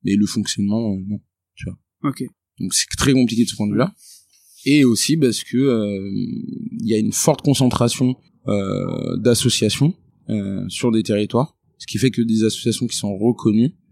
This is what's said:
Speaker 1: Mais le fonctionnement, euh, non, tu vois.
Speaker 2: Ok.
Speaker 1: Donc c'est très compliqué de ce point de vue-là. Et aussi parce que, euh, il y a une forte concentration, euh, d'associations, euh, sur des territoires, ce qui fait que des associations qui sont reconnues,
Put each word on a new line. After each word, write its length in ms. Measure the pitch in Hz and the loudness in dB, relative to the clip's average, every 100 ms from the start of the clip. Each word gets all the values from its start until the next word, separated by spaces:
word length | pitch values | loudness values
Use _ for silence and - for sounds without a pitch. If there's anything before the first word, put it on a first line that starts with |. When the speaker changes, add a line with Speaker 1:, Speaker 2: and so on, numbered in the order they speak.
Speaker 1:
Mais 120 | 98 | 0
le 120 | 101 101 | 2 2
fonctionnement, 680 | 110 98 - 101 110 113 | -2 -4 -2 -2 -2 -2
euh, 60 | 95 95 | -4 -6
non, 120 | 104 _ _ _ | -10 _ _ _
tu 100 | - | -14
vois. 140 | - - _ _ 147 | -12 -12 _ _ -6
Speaker 2:
Ok. 120 | - 131 _ _ - | -6 -10 _ _ -10
Speaker 1:
Donc 140 | 92 | -4
c'est 100 | - - - | -4 -4 -2
très 140 | 135 | 2
compliqué 300 | 131 120 117 | 4 2 2
de 40 | 113 | 0
ce 80 | - | 0
point 100 | 104 | -2
de 60 | |
vue-là. 220 | 104 139 - - - _ _ _ - 131 | 0 -2 -4 -20 -20 _ _ _ -8 0
Et 180 | 147 | 4
aussi 320 | 131 107 - 160 | 4 4 2 2
parce 260 | 131 107 | 2 0
que, 140 | - 123 | -4 0
euh, 540 | 139 117 104 98 98 101 98 - - - - - | 2 2 0 -4 -6 -6 -4 -6 -8 -10 -10 -6
il 60 | 110 | -2
y 60 | |
a 60 | 107 | 0
une 140 | 107 | 0
forte 280 | - - 147 | 0 0 0
concentration, 760 | 147 131 127 - 120 - 127 131 _ _ - | 2 4 2 2 0 2 0 -2 _ _ -2
euh, 680 | 101 98 98 90 - 82 87 | -2 -2 -4 -4 -4 -4 0
d'associations, 760 | 117 113 120 - 107 - 143 - _ _ - | 2 4 2 2 0 2 0 0 _ _ -6
euh, 360 | 107 98 98 98 | -4 -4 -6 -6
sur 240 | - 120 | -2 0
des 100 | 110 | 0
territoires, 540 | - 104 104 117 139 _ _ _ | 2 0 2 0 0 _ _ _
ce 80 | - | -8
qui 100 | 104 | 0
fait 140 | 127 | 0
que 100 | - | 0
des 240 | 113 110 | 0 2
associations 420 | 110 - 120 110 120 | 2 0 -4 -2 -4
qui 100 | - | -4
sont 200 | 104 98 | -6 0
reconnues, 580 | 113 117 113 107 131 - _ | 0 2 2 4 2 -2 _